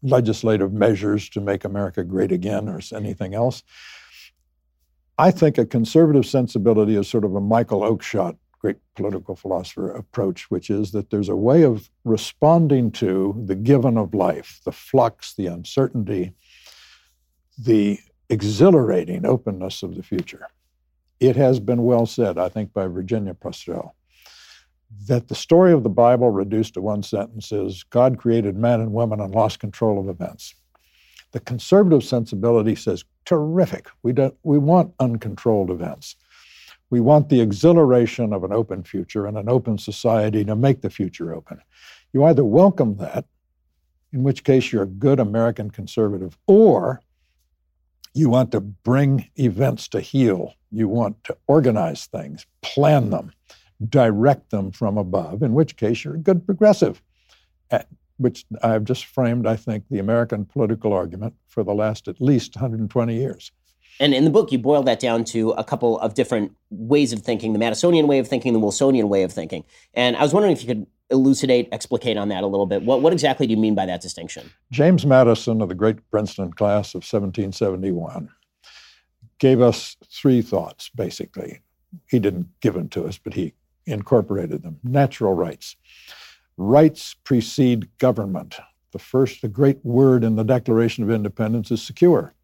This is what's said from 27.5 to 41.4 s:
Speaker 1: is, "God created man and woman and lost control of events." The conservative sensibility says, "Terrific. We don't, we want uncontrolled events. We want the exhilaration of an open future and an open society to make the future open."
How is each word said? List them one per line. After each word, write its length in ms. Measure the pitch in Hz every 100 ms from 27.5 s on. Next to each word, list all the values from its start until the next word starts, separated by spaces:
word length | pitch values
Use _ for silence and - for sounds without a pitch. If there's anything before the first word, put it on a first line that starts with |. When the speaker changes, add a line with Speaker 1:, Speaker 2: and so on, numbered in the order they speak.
Speaker 1:
is, 300 | 104 95 92
"God 360 | - 120 127 131
created 360 | 120 117 101 95
man 260 | 117 120
and 120 | 113
woman 260 | 107 117 107
and 140 | 98
lost 260 | 101 107 -
control 400 | 104 - 113 101
of 80 | 95
events." 440 | 90 90 - - _ _ _ _ _ _ _ _
The 80 | 123
conservative 640 | - 123 - 190 202 151
sensibility 720 | - 123 113 95 113 117 107 143
says, 280 | - 90 - _ -
"Terrific. 640 | 170 151 170 185 - - _
We 100 | 120
don't, 220 | 123 135 -
we 160 | 165 147
want 340 | 143 180 175 _
uncontrolled 720 | 127 113 110 101 - 107 90
events. 440 | 87 82 71 - - _ _ _ - - - _
We 80 | 120
want 300 | 117 151 143
the 120 | 131
exhilaration 920 | 113 98 156 170 147 127 117 - 117
of 120 | 101
an 100 | 92
open 300 | 104 110 95
future 420 | 87 98 87 107 101
and 120 | 107
an 120 | 104
open 300 | 127 123 107
society 680 | - 104 117 113 107 107 104
to 100 | 107
make 260 | 135 131
the 100 | -
future 420 | - 95 - 85
open." 260 | 82